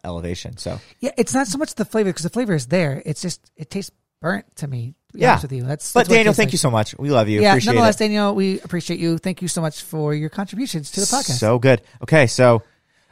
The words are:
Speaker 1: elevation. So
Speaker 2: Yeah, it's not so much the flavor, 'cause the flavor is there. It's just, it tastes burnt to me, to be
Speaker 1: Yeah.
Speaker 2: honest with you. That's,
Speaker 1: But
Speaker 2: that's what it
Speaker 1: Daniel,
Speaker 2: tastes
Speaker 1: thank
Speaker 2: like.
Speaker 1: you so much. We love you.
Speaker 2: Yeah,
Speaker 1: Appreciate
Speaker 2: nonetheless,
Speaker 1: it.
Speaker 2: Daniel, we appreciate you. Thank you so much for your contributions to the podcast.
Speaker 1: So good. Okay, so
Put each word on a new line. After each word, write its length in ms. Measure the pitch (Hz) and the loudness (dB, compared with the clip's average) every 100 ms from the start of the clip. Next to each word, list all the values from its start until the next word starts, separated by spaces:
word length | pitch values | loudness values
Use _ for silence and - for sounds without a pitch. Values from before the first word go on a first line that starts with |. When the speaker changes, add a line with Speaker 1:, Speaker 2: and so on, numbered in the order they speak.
Speaker 1:
elevation. 520 | 85 87 87 87 85 82 | -12 -10 -8 -10 -12 -12
So 240 | 87 90 - _ | -12 -12 -16 _
Speaker 2:
Yeah, 140 | 254 - | -8 -4
it's 160 | 226 | -2
not 140 | 254 262 | -2 -4
so 120 | 269 | -4
much 180 | 311 - | -6 -6
the 80 | |
flavor, 280 | 202 220 196 | -4 -2 -2
'cause 120 | - | -2
the 40 | 165 | -6
flavor 260 | 233 240 | -4 -2
is 120 | 160 123 | -2 -2
there. 340 | 180 156 135 - | -2 -2 -4 -8
It's 160 | 143 | -8
just, 300 | 175 - _ _ | -8 -10 _ _
it 140 | 151 | -12
tastes 220 | 202 - _ _ _ | -10 -10 _ _ _
burnt 240 | 156 196 - - | -6 -6 -8 -12
to 100 | 147 | -8
me, 300 | 127 120 - _ | -8 -10 -12 _
to 20 | |
be 60 | - | 0
Speaker 1:
Yeah. 100 | 247 | 2
Speaker 2:
honest 140 | 196 | 2
with 80 | 139 | 0
you. 100 | 131 | -6
That's, 300 | 123 151 - | -6 -6 0
Speaker 1:
But 80 | 233 | 2
Speaker 2:
that's 80 | 180 | 4
what 60 | |
it 40 | 226 | 4
Speaker 1:
Daniel, 140 | 214 | 4
Speaker 2:
tastes 40 | 208 | 4
Speaker 1:
thank 100 | 170 | 2
Speaker 2:
like. 40 | |
Speaker 1:
you 60 | 160 | 2
so 120 | 143 | 2
much. 260 | 113 107 - | 2 0 -4
We 100 | 143 | 0
love 180 | 131 107 | 2 4
you. 120 | 104 | 4
Speaker 2:
Yeah, 120 | - | 4
Speaker 1:
Appreciate 180 | 190 208 | 4 4
Speaker 2:
nonetheless, 200 | 240 226 | 4 4
Speaker 1:
it. 40 | 208 | 2
Speaker 2:
Daniel, 340 | 214 208 202 | 0 0 0
we 260 | 208 190 190 | 0 0 -2
appreciate 360 | - 175 - 170 | -4 -6 -4 -4
you. 180 | 165 165 | -2 -2
Thank 240 | 190 185 | -4 -6
you 40 | 180 | -6
so 120 | - | -4
much 200 | 160 - | -4 -6
for 300 | - 156 147 | -10 -4 -2
your 160 | 151 156 | -2 -4
contributions 600 | - 196 196 269 165 143 | -6 -8 -6 -6 -6 -6
to 100 | - | -4
the 60 | 202 | -2
podcast. 320 | 262 - 123 | 0 -2 0
Speaker 1:
So 220 | 107 123 | 2 4
good. 220 | 131 120 - - | 4 2 0 -16
Okay, 240 | - 156 123 | 2 4 4
so 380 | - 123 117 - _ _ _ _ | 4 6 4 0 _ _ _ _